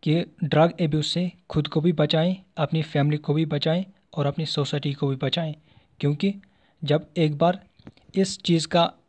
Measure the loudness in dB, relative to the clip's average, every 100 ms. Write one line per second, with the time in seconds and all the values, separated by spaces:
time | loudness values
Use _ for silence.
0 | 2 0 -2 _ 0 4 4 4 0 0
1 | -2 -2 -4 -8 _ -4 -2 0 0 2
2 | 2 2 0 -2 -8 -4 -2 -2 -2 0
3 | 2 0 -2 -2 0 -2 0 -2 -4 _
4 | _ -4 -2 -2 -4 -4 -2 -2 -4 -4
5 | -4 -2 -2 -2 -6 -8 _ _ _ _
6 | -2 0 -2 -4 _ _ _ _ 0 0
7 | 0 0 0 2 0 0 -8 _ -20 _
8 | _ -2 -2 -2 0 0 2 2 0 -2